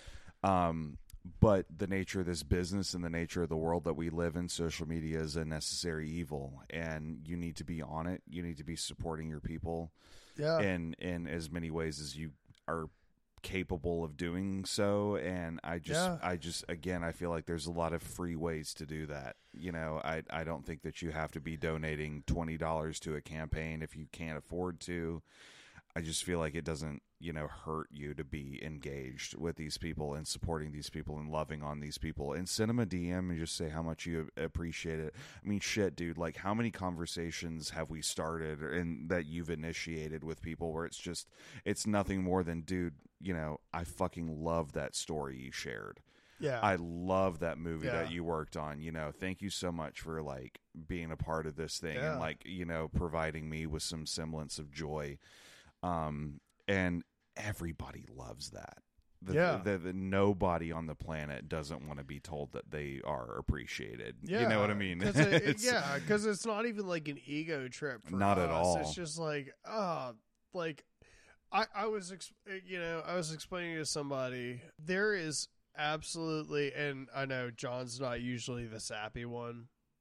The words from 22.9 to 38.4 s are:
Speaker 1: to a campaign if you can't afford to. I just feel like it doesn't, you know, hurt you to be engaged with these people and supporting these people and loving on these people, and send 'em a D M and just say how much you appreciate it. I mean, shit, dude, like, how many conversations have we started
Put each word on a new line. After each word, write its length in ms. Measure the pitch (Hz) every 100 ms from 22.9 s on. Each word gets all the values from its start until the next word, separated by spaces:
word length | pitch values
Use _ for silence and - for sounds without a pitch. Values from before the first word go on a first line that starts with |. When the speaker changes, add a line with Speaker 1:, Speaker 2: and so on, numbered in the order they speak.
| 80
Speaker 1:
to 140 | 82 76
a 60 |
campaign 600 | - 78 78 78 80 78
if 140 | 78 78
you 120 | 73
can't 260 | - 82 76
afford 420 | - 85 90 80
to. 400 | - 87 82 82 - - - - - - - 87
I 60 |
just 220 | 80 80
feel 140 | 90 85
like 160 | 78
it 120 | 80 78
doesn't, 360 | 76 76 71 - -
you 140 | 82
know, 140 | 78 73
hurt 400 | - 80 78 -
you 220 | 73 73
to 100 | 71
be 400 | 71 78 69 69
engaged 720 | 78 76 71 69 65 67 - -
with 200 | 82 80
these 220 | 78 -
people 360 | 82 73 73
and 140 | 73 76
supporting 440 | - 85 80 76
these 180 | 73 -
people 280 | 78 76 76
and 140 | 76
loving 320 | 76 78 76
on 160 | 73 73
these 180 | 73 -
people, 360 | 78 73 71
and 140 | 73 92
send 220 | - 110
'em 80 | 120
a 60 | 101
D 240 | 90 87
M 200 | 90 90
and 80 | 82
just 160 | 82 -
say 140 | 80
how 120 | 80
much 240 | 82 80 85
you 240 | 82 78 -
appreciate 600 | 78 - 85 - 82 80
it. 160 | 76 - - -
I 40 | -
mean, 120 | 101
shit, 340 | - 110 95 76
dude, 220 | 85 80
like, 200 | 82 -
how 160 | 95
many 180 | 110 117
conversations 1000 | - 92 85 85 87 85 - 85 82 73
have 180 | 80 80
we 120 | 80
started 600 | - - 80 82